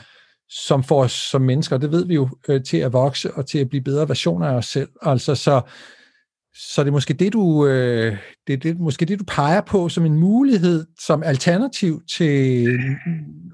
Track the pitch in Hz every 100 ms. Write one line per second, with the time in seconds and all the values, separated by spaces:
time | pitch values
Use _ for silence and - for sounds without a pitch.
0 | - _ _ _ _ - - 143 131 147
1 | 127 - - 139 131 131 160 135 147 165
2 | 180 160 131 - - 139 131 170 139 127
3 | 135 135 - - 131 151 131 139 135 143
4 | 151 139 170 170 160 123 - 139 139 -
5 | 170 131 - 139 - 135 - - - -
6 | _ _ _ _ _ - - - 143 143
7 | - 143 190 226 185 151 143 131 123 117
8 | 113 101 - - - 135 160 170 165 127
9 | 165 202 185 - 143 185 208 196 170 175
10 | 165 151 180 226 277 214 175 165 160 -
11 | - 151 160 135 - 175 262 - 185 156
12 | - - 165 139 131 123 120 123 135 135
13 | 175 160 147 151 170